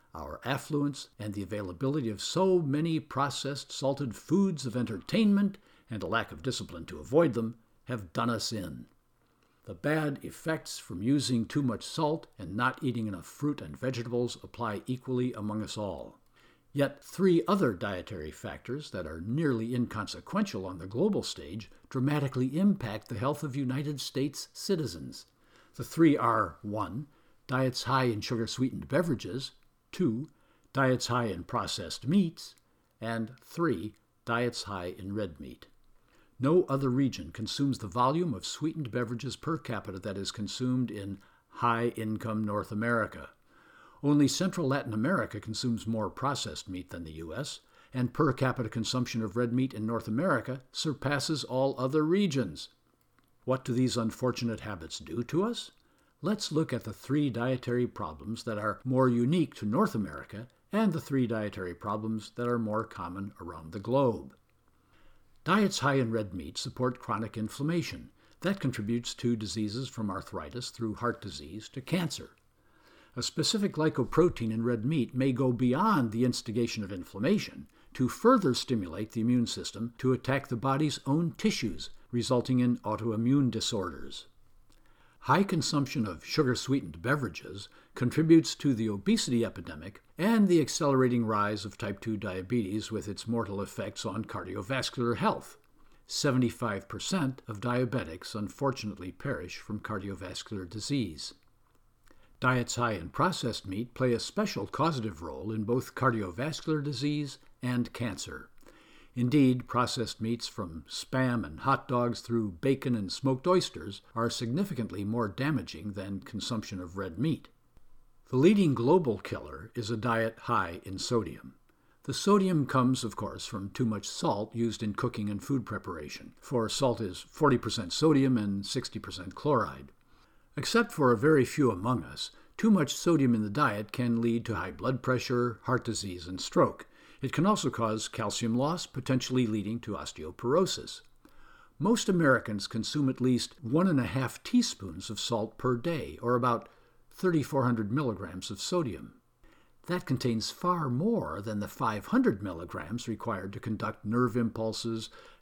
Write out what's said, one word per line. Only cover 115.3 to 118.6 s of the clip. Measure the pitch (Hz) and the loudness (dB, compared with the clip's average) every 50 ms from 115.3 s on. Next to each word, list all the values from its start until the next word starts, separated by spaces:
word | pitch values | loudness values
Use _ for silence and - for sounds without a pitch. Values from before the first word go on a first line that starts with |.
| 95 - 135 151 151 113 73 - - 78 90 104 95 | -2 -2 0 0 0 0 -2 -6 -10 -10 -8 -8 -8
than | 104 - 98 98 95 | -6 -6 -6 -6 -8
consumption | - - - 101 - - 123 107 - - 98 90 | -8 -8 -8 -6 -4 -4 -4 -4 -4 -6 -8 -10
of | 87 82 87 | -10 -8 -6
red | 98 95 90 80 98 | -6 -6 -6 -4 -2
meat. | 135 160 131 - - - _ _ _ _ - - - - - - - - _ - - - | 0 0 0 -2 -6 -12 _ _ _ _ -20 -20 -20 -20 -20 -20 -20 -20 _ -20 -6 0
The | 131 | 4
leading | 127 147 190 214 202 | 8 8 8 8 8